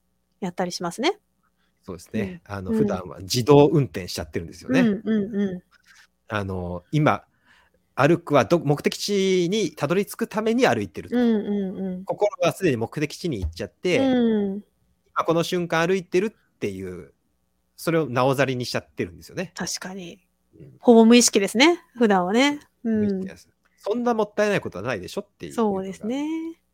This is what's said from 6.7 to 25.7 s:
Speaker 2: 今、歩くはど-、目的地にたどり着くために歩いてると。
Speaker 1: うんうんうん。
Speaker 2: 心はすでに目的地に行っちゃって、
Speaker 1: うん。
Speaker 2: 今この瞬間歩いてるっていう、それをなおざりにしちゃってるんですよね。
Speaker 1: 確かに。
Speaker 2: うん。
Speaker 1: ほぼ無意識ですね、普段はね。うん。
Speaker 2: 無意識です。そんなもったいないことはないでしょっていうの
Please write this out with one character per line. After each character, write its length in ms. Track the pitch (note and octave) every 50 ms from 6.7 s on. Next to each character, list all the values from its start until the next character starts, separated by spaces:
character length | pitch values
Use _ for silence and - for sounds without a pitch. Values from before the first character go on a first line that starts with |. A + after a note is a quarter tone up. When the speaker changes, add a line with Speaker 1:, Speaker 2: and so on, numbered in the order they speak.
| F2 F2 - _
Speaker 2:
今、 320 | - D3+ D3+ B2+ G2+ G2+ - _ _ _ _ _ _ _ _ _ _ _ _ _ _
歩 220 | - C3 D3+ E3+ E3+
く 160 | - - D3
は 120 | C3+ A2+
ど-、 140 | - F3 E3
目 220 | C#3 C#3 D3 C#3
的 160 | - G#3+ - -
地 520 | - - G#3 G3 F#3+ F#3+ F#3 F#3 F3 E3+
に 220 | G3+ A3+ G3+ -
た 140 | - - D3 C#3
ど 60 | F3
り 120 | G3 G3
着 60 | -
く 160 | - - - -
た 140 | - G#3+
め 120 | A3 A3+ A3+
に 140 | B3+ C4 E3
歩 140 | A#2+ A2+
い 60 | G#2 -
て 140 | - G2+
る 80 | E2 -
と。 80 | A3+ B3
Speaker 1:
う 20 |
ん 160 | B3 A#3 A3 G#3 G3+
う 280 | G#3 G3+ G3+ G3 F#3 G3
ん 60 | F#3
う 100 | F#3+ F#3+ F#3 F3+
ん。 80 | F#3+
Speaker 2:
心 240 | - - - G#3 - - -
は 120 | F3 E3 -
す 100 | - F#3+
で 80 | E3
に 60 | B2+ A2
目 220 | A2+ - - D3+
的 180 | D3+ - - -
地 100 | - F3
に 140 | C3+ G2
行 60 | F2 D#2+
っ 20 |
ち 140 | - - A2+
ゃ 40 | -
っ 20 |
て、 300 | - _ - - B3 B3
Speaker 1:
う 560 | C4+ C4+ B3+ B3 A#3 A3+ A3 G#3 G3+ G3 G3
ん。 60 | G#3 - _ _ _ _ _ _ _ _ _ _
Speaker 2:
今 120 | - -
こ 80 | - -
の 100 | E3+ E3
瞬 240 | - F#3 F3+ F3 E3
間 180 | E3+ D#3+ E3+
歩 120 | E3+ F#3+ G3
い 80 | F3
て 140 | - - F3+
る 80 | G3 A3
っ 300 | - _ _ _ _ _
て 100 | - G#2
い 200 | F#2+ F#2+ F#2+ F2+
う、 240 | F2+ F2 D2+ C#2 _ _ _ _ _ _ _ _ _ _ _ _ _
そ 160 | - - F3
れ 80 | E3 E3
を 100 | D#3 B2+
な 160 | A#2+ A#2+ B2+
お 80 | C#3 C3+
ざ 100 | C3 C3+
り 100 | B2+ C3
に 100 | B2 B2
し 60 | -
ち 40 | - A#2+
ゃ 20 |
っ 100 | - _
て 160 | _ - A2+
る 60 | F2
ん 60 | E2+ E2+
で 60 | -
す 60 | -
よ 60 | -
ね。 160 | D#3 F#3 F3 -
Speaker 1:
確 260 | - F#3 E3+ - -
か 140 | - F#3+ F#3
に。 320 | G3 F3 E3+ - - _ _ _ _ _ _ _ -
Speaker 2:
う 60 | D3+
ん。 80 | - - -
Speaker 1:
ほ 140 | - B3+ A#3
ぼ 120 | A3+ A3+
無 120 | A3+ A#3+ B3
意 60 | A3+
識 180 | - - A3
で 60 | G3 G3
す 80 | - G#3+
ね、 240 | C#4 E4 F4 - - _ _ -
普 100 | B3 G#3
段 180 | G3+ F#3 F3
は 60 | F3+
ね。 280 | G#3 A#3+ C#4 C#4+ D4 D4 - _ _ _ -
う 40 | A3+
ん。 100 | A3 G#3+
Speaker 2:
無 60 | G#3
意 40 | G3+
識 160 | G3 F#3 F#3+
で 100 | F#3+ -
す。 140 | - - _ _ _ _ _ _ _
そ 160 | - G3 G#3+
ん 100 | B3 A#3+
な 100 | B3 A#3
も 100 | A3 G#3+
っ 100 | G#3 -
た 120 | - G#3
い 40 | G#3
な 60 | G3+
い 60 | D#3
こ 80 | - -
と 80 | - F2+
は 60 | G2+
な 100 | B2 B2
い 80 | F#2+
で 80 | F2+ -
し 80 | - G3
ょ 40 |
っ 60 | - _ _ _
て 80 | -
い 60 | D#3
う 40 | C#3+
の 80 | - A3+ G#3